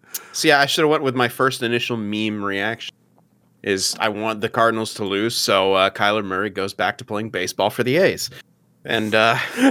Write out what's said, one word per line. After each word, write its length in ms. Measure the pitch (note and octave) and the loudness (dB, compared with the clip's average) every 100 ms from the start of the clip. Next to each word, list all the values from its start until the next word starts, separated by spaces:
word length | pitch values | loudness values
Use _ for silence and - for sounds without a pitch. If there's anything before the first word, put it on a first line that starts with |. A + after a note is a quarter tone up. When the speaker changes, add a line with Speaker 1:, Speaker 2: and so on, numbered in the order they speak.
| _ - - | _ -16 -12
Speaker 1:
See, 180 | - D#3 | -2 2
I 140 | C#3+ C#3 | 4 4
should 160 | - | 2
have 80 | D3+ | 2
went 140 | D3+ | 2
with 120 | C3+ B2+ | 0 0
my 140 | A#2+ | 0
first 340 | - C3 B2+ | 0 -2 0
initial 320 | A#2 A#2+ - A#2 | -2 -2 -2 -4
meme 480 | G#2 G#2+ G#2+ G#2+ | -4 -2 -2 -4
reaction 500 | G2+ G2 G#2 A#2 - - _ _ _ _ _ _ | -4 -4 -4 -6 -12 -20 _ _ _ _ _ _
is 320 | G#2 F#2+ - - | -4 -2 -2 -2
I 80 | A2 | -2
want 320 | G#2 A2 G#2+ | -2 -4 -4
the 80 | A2 | -4
Cardinals 440 | B2 A2+ A2+ A2 - | 2 2 2 -4 -6
to 100 | G2 | -4
lose, 280 | G2 A2+ | -2 -2
so, 400 | - - G2 F#2+ F#2+ | -2 2 2 4 4
uh, 140 | F#2+ | 2
Kyler 340 | - G#2 G#2+ G2 | 2 0 0 -2
Murray 240 | F#2 G#2 | -2 -4
goes 240 | F#2+ G2 | -4 -6
back 240 | - F#2 - | -2 -2 -4
to 80 | - | -8
playing 240 | G#2 A2 | -8 -6
baseball 400 | F#2 F#2 - G2+ | -6 -4 0 0
for 140 | - | 0
the 120 | A#2+ D3+ | 0 2
A's. 320 | F#3+ F2+ - - - _ _ _ | 2 0 -8 -14 -20 _ _ _
And, 320 | C#3 A2+ A2 A2 | -4 -2 2 4
uh, 220 | A2+ C3 - | 4 2 -2
Speaker 2:
<laughs> 100 | - C4 | 0 2